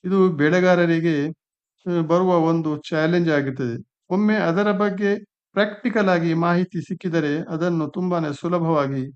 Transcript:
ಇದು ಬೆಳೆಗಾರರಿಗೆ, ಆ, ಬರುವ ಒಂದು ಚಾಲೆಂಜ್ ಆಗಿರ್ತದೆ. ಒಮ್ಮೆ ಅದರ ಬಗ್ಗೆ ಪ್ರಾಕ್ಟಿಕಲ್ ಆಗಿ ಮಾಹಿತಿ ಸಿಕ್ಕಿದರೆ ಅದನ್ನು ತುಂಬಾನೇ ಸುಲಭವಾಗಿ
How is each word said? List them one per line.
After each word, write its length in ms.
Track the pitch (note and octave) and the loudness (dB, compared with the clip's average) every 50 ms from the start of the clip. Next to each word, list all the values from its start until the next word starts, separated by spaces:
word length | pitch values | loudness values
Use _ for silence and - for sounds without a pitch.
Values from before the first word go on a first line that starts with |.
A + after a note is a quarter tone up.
| - | -2
ಇದು 280 | F3+ F#3+ G3 F#3 F#3 | 0 2 4 4 2
ಬೆಳೆಗಾರರಿಗೆ, 960 | E3 C#3 D3 D#3 E3+ F#3 F3+ F#3 F3+ F3 F3 E3+ E3 E3 D#3+ E3+ D#3 C#3+ C#3+ D#3+ | 2 2 2 2 2 4 4 4 4 4 4 2 2 0 0 0 0 0 -2 -4
ಆ, 720 | D#3+ _ _ _ _ _ _ _ _ _ _ F3+ F3 E3+ | -6 _ _ _ _ _ _ _ _ _ _ -4 -2 -2
ಬರುವ 380 | D#3+ D3+ E3+ F3 F#3 F#3 F3+ E3+ | 0 2 2 2 4 2 2 2
ಒಂದು 380 | D#3+ E3 E3 E3 D#3+ D#3 D3+ | 2 2 0 0 0 -2 -4
ಚಾಲೆಂಜ್ 540 | D3 - - E3+ D#3 D#3 D#3+ F3 F3+ F3 E3 | -6 -6 -4 -2 0 0 2 2 2 2 2
ಆಗಿರ್ತದೆ. 520 | D3+ C#3+ C#3+ C3+ B2+ C3 C3 A#2+ A#2 - - _ _ _ _ _ | 2 0 0 -2 -4 -4 -6 -6 -6 -8 -12 _ _ _ _ _
ಒಮ್ಮೆ 260 | F3+ G3 G#3 G#3+ G#3+ | -2 0 2 2 2
ಅದರ 380 | G#3 F3 E3 E3 F#3+ G#3 G#3 | 2 0 0 0 0 0 0
ಬಗ್ಗೆ 520 | G3+ F#3+ G#3 G3+ F#3 F#3+ G#3 G3+ G3+ G#3+ G3+ _ _ _ _ _ | 0 0 -2 -2 -2 -2 -2 -2 -2 -2 -6 _ _ _ _ _
ಪ್ರಾಕ್ಟಿಕಲ್ 560 | _ F#3+ G#3 G#3 G#3 - - B3 A3+ A3+ G3+ F#3+ | _ -2 -2 -2 -4 -6 -6 -2 0 0 2 2
ಆಗಿ 260 | F3+ E3+ E3 E3+ D#3+ | 2 2 2 0 0
ಮಾಹಿತಿ 460 | E3 E3+ E3+ F3 F3 F#3 F3+ - E3+ | 0 0 2 2 0 0 -2 -4 -10
ಸಿಕ್ಕಿದರೆ 760 | C#3 - F3+ - - F3+ D#3+ E3 D3+ D3 C#3+ D#3 E3+ - E3 | -8 -8 -10 -8 -6 -2 -2 0 0 0 -2 -4 -6 -6 -6
ಅದನ್ನು 340 | D#3 E3+ F3+ E3+ D#3+ D3+ D3+ | -4 -2 -2 0 -2 -2 -4
ತುಂಬಾನೇ 440 | - F3 F3+ F3+ F3 E3+ D#3+ D3 | -4 -4 -4 -2 -2 -2 -2 -4
ಸುಲಭವಾಗಿ 800 | C#3+ - - E3+ F3 F3 E3 E3 E3 D3+ C#3 C#3 C#3 C3+ C3 C3+ - | -6 -6 -4 -2 -2 0 0 0 2 0 0 0 -4 -6 -6 -8 -12